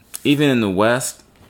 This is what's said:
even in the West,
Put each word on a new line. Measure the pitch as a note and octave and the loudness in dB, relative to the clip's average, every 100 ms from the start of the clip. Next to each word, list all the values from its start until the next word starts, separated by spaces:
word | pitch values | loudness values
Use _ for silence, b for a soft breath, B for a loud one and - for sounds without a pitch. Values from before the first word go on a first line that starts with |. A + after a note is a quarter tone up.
| _ - | _ -6
even | C3+ C#3+ D3 | -2 2 2
in | B2+ | 2
the | G#2 | 0
West, | F#2 A2 B2 C3+ - _ _ | 0 0 0 -4 -12 _ _